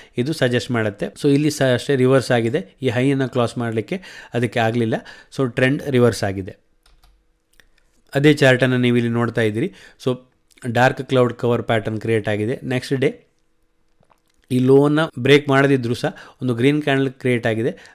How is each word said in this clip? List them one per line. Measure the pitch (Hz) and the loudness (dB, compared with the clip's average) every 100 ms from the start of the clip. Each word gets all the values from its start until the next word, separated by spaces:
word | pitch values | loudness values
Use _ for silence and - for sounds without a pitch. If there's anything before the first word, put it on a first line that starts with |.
| - - | -12 -6
ಇದು | 127 | -4
ಸಜೆಸ್ಟ್ | - 127 120 - | -2 -2 -2 -2
ಮಾಡುತ್ತೆ. | 120 107 98 - | -2 -4 -4 -10
So | - 147 | -4 0
ಇಲ್ಲಿ | 139 151 | 2 0
ಸಹ | - 135 | 0 0
ಅಷ್ಟೇ | 120 - 139 | 0 -2 0
ರಿವರ್ಸ್ | 127 135 117 | 2 2 2
ಆಗಿದೆ. | 123 113 139 - - | 0 0 -4 -8 -6
ಈ | 127 | -4
ಹೈಯನ್ನು | 117 135 135 131 | 0 0 0 -2
ಕ್ರಾಸ್ | 131 117 - | -2 -2 -4
ಮಾಡಲಿಕ್ಕೆ | 117 113 104 185 - - - | -6 -6 -6 -8 -12 -20 -8
ಅದಕ್ಕೆ | 120 120 120 | -4 -2 0
ಆಗಲಿಲ್ಲ. | 113 120 113 143 - - - - | 0 0 -2 -4 -8 -20 -12 -6
So | 131 | -4
ಟ್ರೆಂಡ್ | 113 127 147 147 | 0 0 0 0
ರಿವರ್ಸ್ | 127 120 107 | 2 2 2
ಆಗಿದೆ. | 104 98 95 - _ _ _ _ _ _ _ _ _ _ _ _ _ _ _ | -4 -6 -10 -14 _ _ _ _ _ _ _ _ _ _ _ _ _ _ _
ಅದೇ | 143 147 | 2 4
ಚಾರ್ಟನ್ನು | 151 135 123 131 127 | 6 4 4 2 2
ನೀವು | 123 120 | 2 2
ಇಲ್ಲಿ | 117 | 0
ನೋಡ್ತಾ | 117 117 110 | 0 -2 0
ಇದ್ದೀರಿ. | 113 107 180 - - - | -2 -2 -6 -8 -20 -8
So | 131 127 - _ _ _ 127 | -6 -6 -10 _ _ _ -4
ಡಾರ್ಕ್ | 117 131 131 127 | 2 2 0 -2
ಕ್ಲೌಡ್ | 127 123 | 0 0
ಕವರ್ | 113 120 117 | 0 -2 -2
ಪ್ಯಾಟರ್ನ್ | 110 113 110 110 | 0 -2 -2 -6
ಕ್ರಿಯೇಟ್ | 110 113 104 | -2 -2 -2
ಆಗಿದೆ. | 104 107 135 | -4 -4 -6
ನೆಕ್ಸ್ಟ್ | 131 127 - | -6 -6 -4
ಡೇ | 135 135 - _ _ _ _ _ _ _ _ _ _ _ _ - | -2 -2 -4 _ _ _ _ _ _ _ _ _ _ _ _ -4
ಈ | 127 | 0
ಲೋವನ್ನು | 127 139 147 151 160 - | 6 6 6 2 -2 -2
ಬ್ರೇಕ್ | 123 147 143 | 2 4 4
ಮಾಡದಿದ್ರೂ | 135 139 139 117 | 2 2 2 -2
ಸಹ | 120 156 - - - | -4 -6 -8 -18 -8
ಒಂದು | 127 | -6
ಗ್ರೀನ್ | 117 131 151 | 0 0 0
ಕ್ಯಾಂಡಲ್ | 143 135 135 | 0 -2 -2
ಕ್ರಿಯೇಟ್ | 127 127 120 117 | -4 -2 -2 -2
ಆಗಿದೆ. | 110 123 185 - | -2 -4 -8 -16